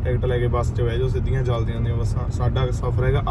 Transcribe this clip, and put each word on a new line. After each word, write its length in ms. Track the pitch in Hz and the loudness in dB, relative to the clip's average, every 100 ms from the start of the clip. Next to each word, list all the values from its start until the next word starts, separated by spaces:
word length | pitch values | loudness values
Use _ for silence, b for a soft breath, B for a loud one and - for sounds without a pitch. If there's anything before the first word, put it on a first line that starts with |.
ਟਿਕਟ 200 | 127 123 | 0 0
ਲੈ 140 | 123 123 | 0 0
ਕੇ 80 | 120 | 0
ਬੱਸ 280 | 120 120 | 0 0
'ਚ 60 | 123 | 0
ਬਹਿ 180 | 120 117 | 0 0
ਜਾਓ, 100 | 127 | 0
ਸਿੱਧੀਆਂ 360 | 127 127 127 | 0 0 0
ਚੱਲਦੀਆਂ 320 | 127 117 110 117 | 0 0 0 -2
ਹੁੰਦੀਆਂ 200 | 117 117 | -2 0
ਬੱਸਾਂ। 340 | 107 - - | -2 -2 -2
ਸਾਡਾ 400 | - 123 123 127 | 0 0 0 0
ਸਫ਼ਰ 340 | 117 123 120 | 0 0 2
ਹੈਗਾ 180 | 127 139 - | 2 2 2